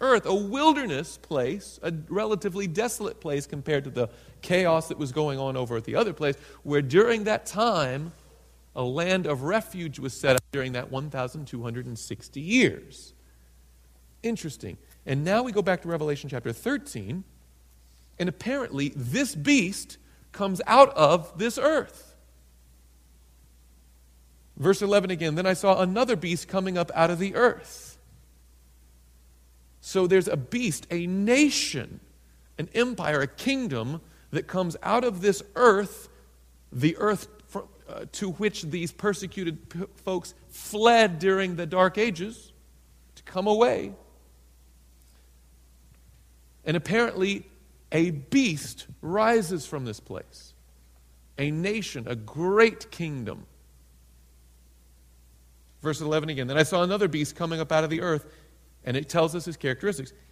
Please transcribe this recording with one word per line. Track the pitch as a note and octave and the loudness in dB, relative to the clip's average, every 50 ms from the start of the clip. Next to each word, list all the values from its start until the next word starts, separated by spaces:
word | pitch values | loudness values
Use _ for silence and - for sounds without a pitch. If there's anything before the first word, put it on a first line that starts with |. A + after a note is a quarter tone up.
earth, | A#3 C4+ B3+ G#3 - | 4 6 6 6 6
a | D#3 F#3+ | 2 0
wilderness | G#3 G3+ G3 A3 C#4 D4+ D#4+ D4+ D4 C4+ G3+ C#3 C3+ - - - | 0 0 -2 0 4 6 6 6 6 2 -2 -2 -2 -4 -6 -10
place, | - - - D#3+ C3+ B2 B2+ E3+ G3+ - - - - | -16 -8 -2 0 0 0 0 -2 -6 -8 -14 -14 -8
a | - F3 E3 D#3 D#3 - | -6 -6 -6 -6 -6 -4
relatively | E3 G3 A3 G#3+ G#3+ E3+ - G3 E3+ G3+ G3+ | -4 -2 -2 0 -2 -2 -2 -4 -4 -4 -4
desolate | F3 D3+ F#3+ A3+ A#3+ - - G#3 - - - | -4 -2 -2 -2 -2 -2 -4 -6 -8 -8 -8
place | - D#3+ C#3+ C#3+ C#3+ | -6 -4 -4 -4 -4
compared | - D#3 C#3+ C3 D#3 D3+ C#3 C3+ | -6 -10 -8 -4 -2 -2 -2 -2
to | C3+ | -4
the | - B2 A#2+ A2 - - - - - - | -2 -2 -2 -2 -4 -10 -20 -20 -20 -14
chaos | - - F3+ F3+ F#3 E3+ D#3+ E3 D#3+ - | -4 0 2 2 4 4 2 2 0 -2
that | - | -6
was | - D3 C3 A#2+ | -6 -6 -4 -2
going | D#3 D3+ D3 C3+ C3+ | -2 -2 0 -2 -2
on | C3+ C3+ C3 | -4 -4 -4
over | B2+ B2+ A2+ A#2+ | -4 -4 -4 -4
at | A2+ A2 | -4 -4
the | - A#2 | -2 0
other | - A#3 G3+ | 0 0 0
place, | D3 - D#3 C#3+ C#3 - - - - - - | -2 0 -2 -2 -2 -2 -8 -20 -20 -12 -4
where | D3 C#3+ D3 | 0 0 0
during | D3 B2+ C#3 F#3 A3 A#3+ A#3 A3 G3+ | 2 4 6 6 6 6 4 2 0
that | G#3+ G#3+ - - | 0 -2 -2 -4
time, | - - G3 A3+ A#3+ G#3 E3 C#3+ B2+ B2+ C#3 D#3 E3+ - - - - - - - - - _ _ _ - | -6 -2 0 2 2 2 2 0 -2 -2 -6 -8 -10 -14 -18 -20 -20 -20 -20 -20 -20 -20 _ _ _ -8
a | - B2+ | -6 -4
land | B2 B2+ D#3+ E3+ F#3 F#3 F#3+ F3+ | -2 -2 -2 0 0 0 0 0
of | D3+ D3 B2+ C3+ | -2 -2 -2 -2
refuge | D#3 G3 A3 G#3+ - - F3+ E3+ D#3 C3 | -2 -2 -2 -2 -6 -8 -8 -8 -8 -8
was | - - C3 | -8 -8 -8
set | - - - C#3 C3 | -6 0 2 4 4
up | B2+ - _ | 4 2 _
during | - C#3 C3 C3 B2+ | -6 -6 -6 -4 -6
that | B2 B2 - | -8 -8 -6
one | C3 C3 D3 D3+ | -6 -6 -6 -6
thousand | C#3 C3+ B2+ B2 - D#3 D3 | -6 -6 -6 -6 -8 -10 -12
two | - - A#2+ A#2 | -10 -10 -8 -8
hundred | A#2+ A2+ B2 B2 | -8 -8 -8 -8
and | B2 A#2 | -10 -12
sixty | A2 - - B2 A#2 - - - C3+ | -12 -12 -12 -12 -12 -14 -14 -14 -10
years. | D3+ F3 A3+ B3+ A3 C3+ E2 - - - - - - - - _ _ _ _ _ _ _ _ - - _ _ _ _ _ _ _ - _ _ _ - | -4 2 4 6 6 4 4 0 -8 -18 -20 -20 -20 -20 -20 _ _ _ _ _ _ _ _ -20 -20 _ _ _ _ _ _ _ -20 _ _ _ -6
Interesting. | A#3 A3+ - - D#3 - - - G2 E2+ - - - - - _ | -6 -4 -4 -6 -10 -12 -12 -12 -14 -14 -14 -18 -20 -20 -14 _
And | - C#3 C#3 D3+ | -4 -2 -2 0
now | F3 G3+ A3+ B3+ | 2 2 2 0
we | B3+ G3 | 0 0
go | G#3 | 0
back | F#3 F#3+ F#3 F3+ - | 2 2 0 0 -2
to | |
Revelation | E3+ E3+ D3+ D#3 D3+ D3 C#3 - C#3 | -4 -4 -2 -2 -2 -4 -4 -6 -8
chapter | C3 B2 - B2+ | -8 -6 -6 -6
thirteen, | A2+ - - A#3 C#4+ C#4 - - - A#2+ F#2+ G2 D3 F#3 F#3+ - - - _ _ _ _ _ _ _ _ _ _ _ _ _ _ _ | -6 -4 -4 -4 -4 -4 -4 -8 -12 -10 -8 -8 -8 -10 -10 -12 -20 -20 _ _ _ _ _ _ _ _ _ _ _ _ _ _ _
and | - F3 F3+ | -6 -4 -4
apparently, | - - - A3+ C4+ C#4+ B3+ - C3+ C#3 C#3 D3 - | -4 -6 -6 -4 -4 -4 -4 -6 -4 -4 -4 -4 -4
this | C#3 A#2+ A#2+ D3 B3 C#4+ - - | -6 -6 -2 -2 0 -2 -2 -4
beast | D#3 C#3+ C#4+ C#4+ C4+ F3+ F3+ G3+ - - - - - _ _ _ _ _ _ | -2 0 2 4 4 2 0 -4 -8 -12 -14 -18 -20 _ _ _ _ _ _
comes | - - G3+ G3 F#3+ E3+ - | -6 -4 -2 -2 -2 -2 0
out | - A3 C4 C#4 B3+ | 6 8 8 8 8
of | - - D#3 C#3+ E3 F3+ D#3+ - - | 8 6 6 6 6 4 0 -4 -6
this | E3 G#3+ A#3+ A3+ | -4 -4 -4 -2
earth. | - - D4+ D#4+ C4+ G3 - - - - - - - _ _ _ _ _ _ _ _ _ _ _ _ _ _ _ _ _ _ _ _ _ _ _ _ - _ _ _ _ _ _ _ _ _ _ _ _ _ _ _ _ _ _ _ _ _ _ | 0 2 2 2 0 -2 -4 -10 -20 -20 -20 -20 -20 _ _ _ _ _ _ _ _ _ _ _ _ _ _ _ _ _ _ _ _ _ _ _ _ -20 _ _ _ _ _ _ _ _ _ _ _ _ _ _ _ _ _ _ _ _ _ _
Verse | - C3+ F#3 G3 - | 0 2 2 2 2
eleven | G#3 G3 G3+ G3+ F#3 F#3 | 2 2 2 2 2 2
again, | F#3 D3+ E3 D#3+ D3+ | -2 -2 -2 -2 -2
"Then | E3+ F#3 | 0 0
I | F#3 F#3 | 0 0
saw | - - G3 F#3+ - | 2 4 4 4 4
another | F#3 F3+ F#3 A3+ B3+ B3 A#3 | 4 2 2 0 0 0 0
beast | D#3+ F3 E3+ F3 - - | -2 -2 -2 -4 -4 -4
coming | - - F#3+ F#3 F#3+ F3+ | -4 -4 -2 -2 0 0
up | F3 E3+ - - | -2 -2 -2 2
out | D#3+ E3 E3 | 2 2 4
of | F3 E3 | 2 0
the | G3 G3 - | -2 -2 2
earth." | A3 A#3+ A#3 - - - - - - - - - - - - - - - _ _ _ _ _ _ _ _ _ _ _ _ _ _ _ _ _ _ _ _ _ _ _ _ _ _ _ _ _ _ _ | 4 4 4 4 0 -6 -16 -20 -20 -20 -20 -20 -20 -20 -20 -20 -20 -20 _ _ _ _ _ _ _ _ _ _ _ _ _ _ _ _ _ _ _ _ _ _ _ _ _ _ _ _ _ _ _
So | - - - F#3+ F#3 | -14 -4 0 2 4
there's | F3 F#3+ F#3+ F3+ | 6 6 4 4
a | G3 - | 2 0
beast, | D3 B2 - - A#3+ B3 G3 C#3+ - - - | -2 -2 -4 -4 -2 -2 -2 -2 -4 -6 -6
a | F3 F3 F3 | -6 -4 -4
nation, | F3 F#3 G3 G3+ A3 B3 C#4 D4+ C#4+ - - - - - C3+ - - - - - - _ _ _ _ _ _ _ _ _ | -2 -2 0 2 4 6 6 6 4 4 0 -2 -2 -4 -6 -6 -8 -12 -18 -20 -20 _ _ _ _ _ _ _ _ _
an | - D#3 - - | -10 -10 -4 0
empire, | G#3+ A#3+ B3+ A#3 F3 D#3+ D3+ D3+ C#3+ | 0 0 0 -2 -4 -2 0 0 0
a | C#3 | 0
kingdom | - - - - C4 C4+ C4+ B3 F#3 C#3 A2+ A2+ B2+ D#3 E3 - - - - - - | -2 -4 -4 -4 -2 -2 -2 -2 -4 -4 -4 -4 -6 -8 -10 -12 -16 -20 -20 -14 -8
that | C#3+ C#3+ - | -6 -6 -6
comes | - - F#3 F#3 F3 - - | -4 -4 -4 -2 -4 -4 -6
out | - - G#3 B3 B3 | -2 0 0 2 2
of | A#3+ G3 F3 | 0 -2 0
this | F3+ G#3 F#3+ - - - - | 2 0 0 0 -4 -8 2
earth, | - B3 A#3 F#3+ G3 G3+ F#3 - - - - - - - _ _ _ _ _ _ _ _ _ | 6 8 8 8 6 2 -2 -6 -12 -18 -20 -20 -20 -20 _ _ _ _ _ _ _ _ _
the | - B2+ C3+ D#3+ D#3+ | -2 0 2 2 2
earth | - G3+ G#3+ G#3 - - - - - - | 2 2 0 0 0 -4 -10 -20 -20 -18
fr-, | - - G3 - - - - - | -14 -12 -12 -12 -14 -18 -20 -18
uh, | - - - - - - | -16 -14 -12 -12 -12 -10
to | - G#3 F#3+ | -8 -8 -8
which | D#3 - G#3 G#3+ G#3 - E3+ | -4 -2 -2 -4 -4 -4 -8
these | D3+ C#3+ F3 E3+ E3 | -8 -6 -6 -6 -8
persecuted | - - - G#3 G3 - G3 E3+ - G3 F3+ E3 D#3+ - - - | -8 -4 -4 -2 -2 -4 -6 -10 -8 -6 -6 -6 -6 -8 -12 -14
p-, | - E3+ G3 - - - - | -12 -10 -12 -12 -14 -12 -8
folks | F#3+ F#3 F3+ E3+ - - - - | -6 -6 -6 -8 -10 -16 -20 -20
fled | - - - - - - G#3 A3 A#3 A#3 A3+ A3 G3+ E3+ D3+ | -20 -18 -16 -12 -8 -2 4 6 8 8 8 6 4 2 0
during | F3+ F#3+ F#3+ F#3+ F#3+ F#3 F3 | 0 2 2 2 0 -2 -4
the | E3 F3 | -6 -6
Dark | D#3 F3 F#3 F#3 F#3 F3+ | 0 4 4 4 4 4
Ages, | G#3 A3 A#3+ F3+ D#3 F#3 A3 A3+ - - - - - _ _ _ _ _ _ - - _ - _ | 2 0 0 0 -4 -8 -10 -10 -14 -20 -20 -20 -20 _ _ _ _ _ _ -20 -20 _ -20 _
to | - - | -20 -20
come | - - F#3 G3 | -8 -6 -2 0
away. | G#3+ G#3 G#3+ A#3+ - A2 F#2+ F#3+ G3+ G3 - - - - - _ _ - - - - - _ - - - - - - - _ - - _ _ _ - - _ _ _ - _ _ - - _ _ - - - _ - - - - _ _ - - - _ _ - | 2 4 6 6 4 4 2 -2 -6 -10 -14 -20 -20 -20 -20 _ _ -20 -20 -20 -20 -20 _ -20 -20 -20 -20 -20 -20 -20 _ -20 -20 _ _ _ -20 -20 _ _ _ -20 _ _ -20 -20 _ _ -20 -20 -20 _ -20 -20 -20 -20 _ _ -20 -20 -20 _ _ -2
And | D#3+ D#3 | -2 -2
apparently, | F3 - - G3 A3+ A#3+ A3 - F#3 F#3+ G3+ G3 G3 - - - - - _ _ _ _ _ - | 0 0 0 2 2 2 2 0 0 0 0 0 -4 -8 -12 -20 -20 -20 _ _ _ _ _ 0
A | D#3+ E3 F3+ | 2 2 2
beast | D#3+ C#3+ - - - C#4 C4 G#3 D#3+ C#3+ - - - - - - - - | 0 -4 -4 0 2 2 4 2 0 -2 -6 -10 -14 -16 -18 -18 -18 -12
rises | - D#3 F3+ G#3 A3 A3+ A#3 A#3 F#3+ D#3+ F#3 D#3+ - | -8 -4 0 2 4 4 4 4 2 0 -4 -6 -6
from | - D#3+ C#3+ B2+ | -8 -8 -8 -6
this | A#2 G#2 - | -6 -8 -10
place. | - - F#2+ - - - - - - - - _ _ _ _ _ _ - _ _ _ _ _ - _ _ _ | -12 -12 -12 -12 -14 -16 -20 -20 -20 -20 -20 _ _ _ _ _ _ -20 _ _ _ _ _ -20 _ _ _
A | - C#3 D3 | -4 -4 -2
nation, | D3+ D#3+ F3 G3 G#3+ A3+ F#3 - - C3+ A2+ - | -2 -2 -2 -2 -2 -4 -6 -6 -8 -10 -8 -8
a | B2 | -8
great | A2+ G#2+ G#2+ - C#3+ E3+ F#3 G3 G#3+ A3+ A3+ - - - - | -8 -10 -10 -8 -4 -2 2 6 6 6 6 4 0 -10 -14
kingdom. | - - E3+ D#3 D3 C3+ A2+ F#2 C2+ - F2+ - - - _ _ _ _ _ _ _ - - _ _ - - _ _ _ _ _ _ _ _ _ _ _ _ _ _ _ _ _ - - - - - _ - _ _ _ _ _ _ _ | -10 -8 -6 -6 -6 -6 -8 -8 -8 -10 -14 -20 -20 -20 _ _ _ _ _ _ _ -20 -20 _ _ -20 -20 _ _ _ _ _ _ _ _ _ _ _ _ _ _ _ _ _ -20 -20 -20 -20 -20 _ -20 _ _ _ _ _ _ _
Verse | - D#3 D3+ D#3 | -6 -6 -4 -4
eleven | D#3+ D3+ D#3 D#3 D3+ | -2 -2 0 0 -2
again. | D#3+ D3+ C3 B2+ | -2 -4 -4 -4
"Then | B2 C#3 | 0 4
I | D#3 D#3 | 4 4
saw | D3+ F#3+ F3 F3+ | 4 4 2 2
another | F3+ G3 G3+ G3+ | 2 2 0 0
beast | F3 C#3+ D3+ D3+ D3 - | 0 0 -2 -2 -4 -4
coming | - E3+ E3 E3 D#3+ | -6 -6 -4 -4 -4
up | D#3 C#3+ | -2 2
out | D#3+ D#3 D#3+ | 2 2 2
of | D3+ | 2
the | E3 D#3+ | -2 -2
earth," | F3+ F3 D#3 C#3+ - - - - - - - - - _ _ _ - | -2 -2 -2 -2 -4 -8 -16 -20 -20 -20 -20 -20 -20 _ _ _ -6
and | B2+ B2 | -4 -4
it | C#3 - | -4 -4
tells | - - E3+ D#3+ E3 D#3 | -2 2 2 2 2 0
us | F3 - | -4 -8
his | F3 D#3 | -10 -10
characteristics. | - - C#3 B2+ - - G3+ F#3+ C#3 C3 - - - - - | -4 -4 -4 -4 -2 -2 -4 -4 -4 -8 -12 -16 -20 -20 -20